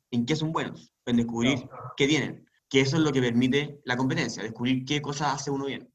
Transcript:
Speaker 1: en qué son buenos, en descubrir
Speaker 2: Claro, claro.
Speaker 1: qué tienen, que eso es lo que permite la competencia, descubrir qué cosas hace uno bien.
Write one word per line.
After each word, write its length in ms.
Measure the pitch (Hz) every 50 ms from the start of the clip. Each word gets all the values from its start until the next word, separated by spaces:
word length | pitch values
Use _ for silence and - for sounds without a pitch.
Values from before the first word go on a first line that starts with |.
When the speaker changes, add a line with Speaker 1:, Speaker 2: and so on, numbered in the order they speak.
| _ _
Speaker 1:
en 140 | 123 120 117
qué 100 | 135 156
son 140 | 156 156 156 160
buenos, 400 | 160 123 - - - - - _ _ _
en 120 | 123 120
descubrir 380 | 120 117 117 117 117 120 135 139
Speaker 2:
Claro, 140 | 120 - -
claro. 240 | - - - - -
Speaker 1:
qué 100 | - 139
tienen, 400 | 139 156 139 110 87 - - - _ _ _ _ -
que 100 | - 135
eso 140 | 135 131 156
es 60 | 160 156
lo 80 | 151
que 100 | 131 131
permite 600 | 127 120 117 120 131 131 135 143 147 147 - - -
la 100 | 123 123
competencia, 440 | 123 131 131 165 165 131 107 - 90
descubrir 420 | 101 110 107 107 120 127 131 127 127
qué 160 | 131 147 147
cosas 340 | 143 143 143 147 151 139 135
hace 160 | 139 - 147
uno 140 | 139 135 139
bien. 240 | 139 117 - - - _